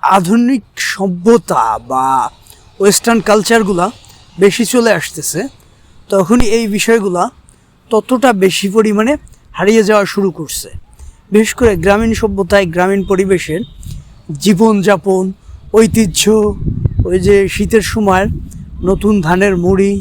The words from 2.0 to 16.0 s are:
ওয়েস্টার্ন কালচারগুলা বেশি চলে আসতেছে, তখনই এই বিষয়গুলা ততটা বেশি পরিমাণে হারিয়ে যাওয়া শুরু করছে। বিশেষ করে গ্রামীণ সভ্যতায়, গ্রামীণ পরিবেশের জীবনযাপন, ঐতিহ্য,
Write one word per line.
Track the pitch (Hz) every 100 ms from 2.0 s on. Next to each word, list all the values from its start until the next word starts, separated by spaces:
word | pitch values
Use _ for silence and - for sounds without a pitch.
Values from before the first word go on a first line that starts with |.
| 131 135 110 - - - - _
ওয়েস্টার্ন | 196 196 240 226 202
কালচারগুলা | 214 202 226 196 185 180 - - - - -
বেশি | 196 175 233
চলে | 247 233 180
আসতেছে, | - - 147 151 262 - _ _ _ - -
তখনই | 196 175 240 220 226
এই | 226 202
বিষয়গুলা | 202 233 202 175 208 - _ _ _ _ _
ততটা | 214 208 254 254 202
বেশি | 190 165 196 208
পরিমাণে | 220 208 220 294 - - _ -
হারিয়ে | 190 226 202
যাওয়া | 214 190
শুরু | - 196 165
করছে। | 147 - - - - _ - - _
বিশেষ | 202 220 -
করে | 240 190
গ্রামীণ | 185 202 226 220
সভ্যতায়, | 220 196 185 202 185
গ্রামীণ | 165 180 196 185
পরিবেশের | 190 196 185 - 156 247 - - - - - - 147
জীবনযাপন, | 180 180 226 208 190 196 196 190 190 190 - - - 214
ঐতিহ্য, | 226 -